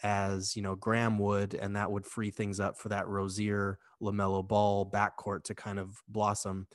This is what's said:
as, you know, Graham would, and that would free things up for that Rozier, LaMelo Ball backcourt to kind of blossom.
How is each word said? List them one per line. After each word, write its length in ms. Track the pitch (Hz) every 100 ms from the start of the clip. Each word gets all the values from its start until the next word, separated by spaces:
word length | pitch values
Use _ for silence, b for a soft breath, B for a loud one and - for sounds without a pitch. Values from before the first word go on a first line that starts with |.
as, 520 | 104 101 98 98 92 -
you 60 |
know, 140 | 98 95
Graham 420 | 110 113 117 107
would, 340 | 101 101 101
and 220 | - 98 101
that 160 | 104
would 140 | 101 95
free 260 | - 107
things 280 | - 104 98
up 180 | 98 -
for 120 | 107
that 180 | 101 95
Rozier, 720 | 98 98 95 107 101 98 98 b b
LaMelo 460 | 104 101 98 98 95
Ball 380 | 104 104 101 95
backcourt 540 | 101 104 - - 98 -
to 100 | 107
kind 240 | 110 98
of 220 | 95 107 -
blossom. 600 | 107 104 101 98 95 92